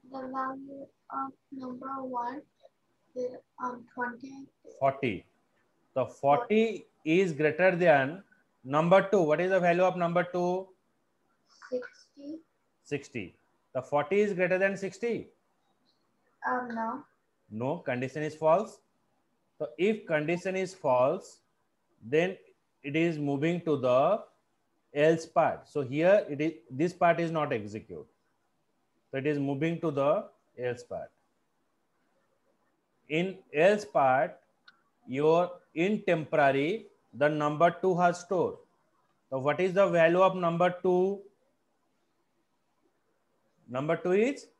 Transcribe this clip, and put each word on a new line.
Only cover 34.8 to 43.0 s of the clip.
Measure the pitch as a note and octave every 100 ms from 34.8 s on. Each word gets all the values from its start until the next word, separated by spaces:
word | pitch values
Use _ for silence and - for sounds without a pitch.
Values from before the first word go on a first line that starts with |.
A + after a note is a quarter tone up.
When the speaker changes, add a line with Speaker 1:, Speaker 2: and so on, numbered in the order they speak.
| _ _ -
Speaker 2:
your | C3 D3+ E3 F3 - _
in | D3+ F3+ G#3+
temporary, | G3+ E3 D3 D3+ C#3 C3+ D3 A3 - _ _
the | A2+ D3
number | D3+ D3 D3+ E3+ F3
two | F#3+ F3
has | F3+ F3
stored. | - F#3 A#2 - _ _ _ _ _ _ _
So | C3
what | C3+ D3
is | F#3
the | F3+ G3
value | E3+ E3 F3
of | F#3+ F#3
number | E3+ E3+ F3+ F3+
two? | F#3 F3+ F#3+ G3+ - _ _ _ _ _ _ _ _ _ _ _ _ _ _ _ _ _